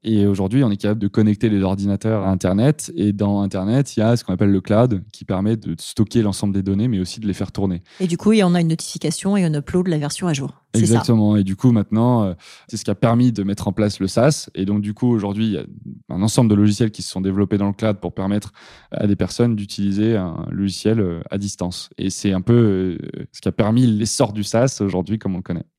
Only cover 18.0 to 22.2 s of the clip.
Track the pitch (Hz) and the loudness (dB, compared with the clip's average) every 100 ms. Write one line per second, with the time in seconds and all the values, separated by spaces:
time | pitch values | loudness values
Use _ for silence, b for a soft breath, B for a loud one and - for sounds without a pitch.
18 | 87 - 95 101 - B B B B - | -6 -6 -2 -2 -4 B B B B -4
19 | 104 98 92 - 120 110 101 - 101 98 | 0 0 -2 0 0 0 -6 -4 -2 0
20 | 110 113 90 82 - 85 98 90 104 113 | 0 0 -4 -8 -8 -4 -4 -2 0 0
21 | 92 85 - 98 101 - 90 92 - - | 0 -4 -8 -6 -6 -6 -8 -8 -14 -6
22 | 95 - | -6 -2